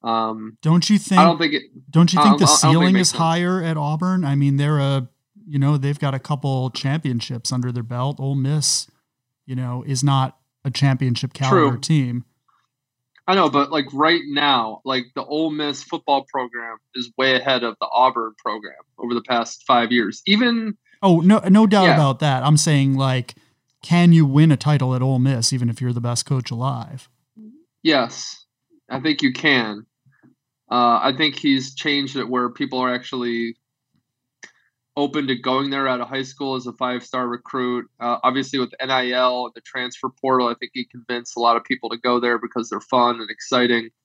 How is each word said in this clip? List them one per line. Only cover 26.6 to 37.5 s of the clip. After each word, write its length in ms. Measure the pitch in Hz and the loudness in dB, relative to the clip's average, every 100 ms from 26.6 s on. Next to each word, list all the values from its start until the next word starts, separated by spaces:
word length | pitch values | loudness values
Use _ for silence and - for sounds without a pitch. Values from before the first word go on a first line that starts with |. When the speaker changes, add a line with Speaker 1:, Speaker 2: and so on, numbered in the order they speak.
| 131 123 117 131 - _ _ - 214 285 _ _ | -4 -6 -10 -16 -20 _ _ -20 -20 -20 _ _
Speaker 1:
Yes, 640 | 165 143 113 - - - _ _ _ _ _ | 0 2 0 -8 -16 -18 _ _ _ _ _
I 120 | 135 | -6
think 200 | 151 147 | -4 0
you 100 | - | -2
can. 540 | 127 160 131 110 104 117 _ _ _ _ _ _ _ _ | 0 0 0 0 -8 -16 _ _ _ _ _ _ _ _
Uh, 300 | 123 120 117 | 2 2 2
I 120 | 139 135 | 0 -2
think 200 | 156 139 | -4 -2
he's 400 | 147 135 127 - | 0 0 -2 -8
changed 400 | 156 143 135 135 | -4 -4 -4 -8
it 120 | 113 | -4
where 200 | 127 120 | -4 -4
people 320 | 120 131 131 | -6 -6 -4
are 120 | 127 | -2
actually 640 | 123 123 131 120 117 113 113 _ _ _ _ _ _ _ _ - _ _ _ _ 143 | -4 -6 -6 -4 -4 -6 -10 _ _ _ _ _ _ _ _ -20 _ _ _ _ -6
open 300 | 143 151 135 | -4 -2 -4
to 100 | 123 | -4
going 340 | 131 131 139 | -2 -2 -2
there 160 | 139 135 | -4 -2
out 140 | 123 | -4
of 80 | 120 | -6
high 140 | 135 | -8
school 340 | 131 - 139 131 | -10 -8 -6 -6
as 100 | 120 | -8
a 60 | |
five-star 560 | 120 127 123 - 127 120 | -6 -6 -6 -8 -6 -6
recruit. 580 | 120 - | -8 -8